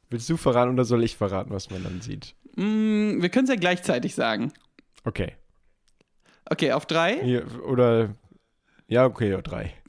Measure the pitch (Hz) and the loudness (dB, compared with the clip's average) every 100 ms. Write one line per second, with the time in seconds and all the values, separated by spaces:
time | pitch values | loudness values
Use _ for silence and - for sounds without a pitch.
0 | - 117 117 165 139 120 123 127 117 120 | -12 -8 -4 -2 2 2 2 2 2 2
1 | 113 - 101 95 85 98 - 92 92 90 | 0 -2 -4 -4 -6 -8 -10 -10 -8 -10
2 | 110 104 - - - - 202 214 220 208 | -10 -14 -16 -20 -14 -6 -2 0 0 0
3 | 214 190 175 247 262 240 180 180 - 127 | 0 0 0 2 2 2 0 0 0 -2
4 | - - 120 110 127 - _ _ _ _ | -2 -2 -2 -2 -4 -8 _ _ _ _
5 | - - 82 - _ _ _ _ _ _ | -8 -4 -6 -8 _ _ _ _ _ _
6 | _ _ _ _ - 165 151 135 - 165 | _ _ _ _ -6 -2 0 0 0 0
7 | 170 254 123 123 - 120 - 123 123 113 | 0 0 0 -2 -4 -10 2 6 6 6
8 | 110 107 _ _ _ _ _ _ - 117 | 2 -4 _ _ _ _ _ _ 0 4
9 | 127 107 107 95 - 87 80 - | 4 4 0 0 -4 -8 -10 -12